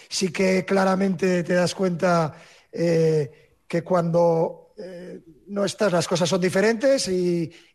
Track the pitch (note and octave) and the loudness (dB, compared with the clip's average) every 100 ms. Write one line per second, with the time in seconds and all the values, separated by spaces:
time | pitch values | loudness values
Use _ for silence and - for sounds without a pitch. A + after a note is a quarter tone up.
0 | - - F#3+ - F#3+ F#3 F3+ G3 F#3+ F#3 | -10 -4 -4 0 0 0 0 0 2 2
1 | G3 F#3 F#3+ F3+ E3+ F3+ F3 - F#3+ F3 | 0 0 0 0 0 0 0 0 -2 0
2 | F#3 E3+ D#3 - - - _ - E3+ E3 | 2 2 0 -4 -20 -20 _ -4 0 2
3 | D#3+ D#3 C#3+ - _ _ - F3 E3+ F3+ | 2 2 -2 -8 _ _ -8 -6 0 0
4 | E3+ E3+ E3+ E3 F3 - - - F3 F3 | 2 2 2 2 -2 -4 -16 -16 -16 -14
5 | F3+ F3+ - - - G3+ G3 - G#3 F3 | -16 -18 -20 -20 -8 -2 -2 0 0 2
6 | D3+ E3+ E3+ F#3 F3+ F#3 G#3 A3+ C4+ C4+ | 0 0 0 0 0 2 2 2 2 2
7 | F#3+ F#3 F3+ E3+ E3 - _ | 0 -2 0 0 -4 -8 _